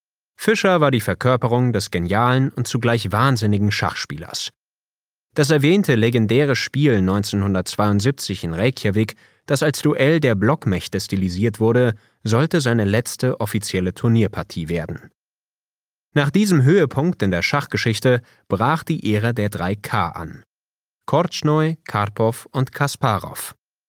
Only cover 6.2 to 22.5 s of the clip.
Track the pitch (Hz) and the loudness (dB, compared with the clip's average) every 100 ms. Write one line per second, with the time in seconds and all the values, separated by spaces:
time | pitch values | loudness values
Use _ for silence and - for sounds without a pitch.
6.2 | 107 120 147 127 - 135 147 110 92 98 | 2 2 2 0 -2 0 4 4 2 0
7.2 | 98 101 98 95 90 - 104 101 110 143 | 0 -2 0 -2 -2 0 2 2 0 -2
8.2 | - 95 87 82 113 131 107 98 110 - | -4 -6 -6 -2 -2 0 -2 0 -2 -4
9.2 | _ _ - 143 156 - 151 143 135 165 | _ _ -4 0 0 0 0 2 2 2
10.2 | 139 104 107 151 - 92 - 95 - 98 | 2 2 2 0 0 -2 -4 -8 -4 -4
11.2 | 92 87 113 104 113 120 123 104 _ _ | -2 -2 -2 0 2 2 2 -2 _ _
12.2 | 110 113 156 175 131 117 101 107 - - | -2 0 2 0 0 0 0 -2 -4 -4
13.2 | 127 - 107 110 - 92 90 - 120 113 | -4 -2 -4 -4 -4 -4 -4 -2 0 2
14.2 | 104 - 85 - 78 85 80 80 - _ | 0 -2 -10 -8 -6 -6 -6 -12 -16 _
15.2 | _ _ _ _ _ _ _ _ _ 147 | _ _ _ _ _ _ _ _ _ 0
16.2 | 143 190 208 170 131 196 147 - 165 - | 2 2 2 4 4 4 2 0 -2 -2
17.2 | 98 87 - 143 - 104 123 107 131 123 | -2 -2 -2 -2 -2 -4 -2 0 2 0
18.2 | - _ - 95 120 156 - 156 104 104 | -2 _ -6 -2 0 -2 -2 -4 -2 0
19.2 | 113 117 104 98 87 101 - 110 85 - | 0 -2 -4 -4 -4 -6 -4 -4 -4 -6
20.2 | 82 76 _ _ _ _ _ _ - 143 | -12 -14 _ _ _ _ _ _ -2 0
21.2 | 175 - 151 151 156 160 - 107 101 101 | 0 -2 0 2 0 -4 -6 -4 -2 0
22.2 | 113 120 - | -2 -2 -6